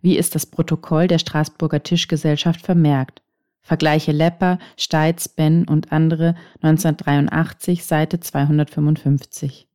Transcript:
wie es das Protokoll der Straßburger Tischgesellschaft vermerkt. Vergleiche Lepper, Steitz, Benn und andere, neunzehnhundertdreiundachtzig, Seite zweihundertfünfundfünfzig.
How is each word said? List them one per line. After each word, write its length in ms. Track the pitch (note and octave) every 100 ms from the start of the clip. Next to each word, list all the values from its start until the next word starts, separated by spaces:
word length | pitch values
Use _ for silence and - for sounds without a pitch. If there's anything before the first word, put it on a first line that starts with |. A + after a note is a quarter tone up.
wie 180 | F3+ -
es 100 | E3+
das 160 | D#3+ -
Protokoll 640 | - E3 D#3+ - D#3 F3+
der 100 | E3+
Straßburger 640 | - D3+ D3+ _ D#3+ D3+
Tischgesellschaft 800 | - F3 - D#3 D#3+ D3 E3+ E3
vermerkt. 640 | - F3 D3+ C#3 C3 _ _ _ _ _
Vergleiche 480 | _ E3 D#3 D3+ D3+
Lepper, 480 | D3+ D#3+ E3+ F#3 F3+ - -
Steitz, 500 | - D#3+ D#3 E3+ -
Benn 400 | - D#3 E3 E3+
und 240 | D3+ -
andere, 440 | D#3 D#3+ D#3+ E3 E3+ - _
neunzehnhundertdreiundachtzig, 1200 | D#3+ D#3 E3 D3+ - C#3+ D3 - E3 - - F3 -
Seite 340 | D#3 D#3+ F3
zweihundertfünfundfünfzig. 1500 | - C#3+ C#3+ D3+ D3 - D3 D#3 C#3+ C#3 - - C#3+ - _